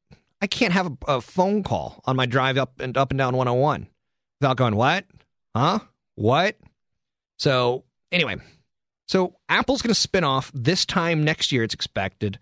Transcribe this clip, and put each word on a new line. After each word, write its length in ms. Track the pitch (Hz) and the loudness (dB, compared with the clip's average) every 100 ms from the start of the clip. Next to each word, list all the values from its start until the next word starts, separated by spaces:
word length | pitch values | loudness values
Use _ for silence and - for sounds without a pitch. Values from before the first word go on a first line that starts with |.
| _ - _ - | _ -20 _ -6
I 60 | 202 | -4
can't 260 | - 226 | 0 2
have 140 | 185 180 | 2 0
a, 280 | - - | -6 -2
a 60 | 131 | -2
phone 420 | - 180 185 208 | -2 -2 0 0
call 380 | 190 92 64 - | -2 -4 -4 -8
on 100 | - | -2
my 100 | 131 | 0
drive 320 | 127 131 131 131 | 2 2 2 0
up 220 | 131 - | -2 -6
and, 180 | 131 127 | -6 -2
up 140 | 135 | -2
and 60 | 135 | 0
down 200 | 127 127 | 0 0
one 100 | 123 | 0
oh 60 | |
one 340 | 123 147 127 - _ _ _ _ - | 2 0 -2 -8 _ _ _ _ -2
without 160 | 139 123 | 0 2
going, 180 | 120 | 2
"What? 300 | 104 131 185 - _ _ _ _ | 4 2 0 -4 _ _ _ _
Huh? 240 | 110 151 208 - _ _ | 0 2 0 -6 _ _
What?" 420 | - 104 143 202 - _ _ _ _ _ _ _ - | -2 2 2 0 -4 _ _ _ _ _ _ _ -2
So, 460 | 147 127 123 131 _ _ - | 0 2 0 -2 _ _ -4
anyway. 240 | 175 131 90 - _ _ _ _ _ - | -2 -2 -4 -14 _ _ _ _ _ -2
So 280 | 190 185 _ - | 0 0 _ -2
Apple's 320 | 185 247 262 | 0 0 -2
gonna 120 | 233 | 0
spin 300 | 196 - 190 | 0 0 0
off 280 | 147 135 - | 0 -2 -4
this 320 | 135 120 185 | -4 -2 0
time 380 | - 190 170 160 | 0 0 0 2
next 280 | 151 156 - | 0 0 -2
year, 120 | 131 | -2
it's 100 | 113 | -2
expected, 640 | - - - 98 - 104 95 | -6 -8 -6 -6 -4 -6 -6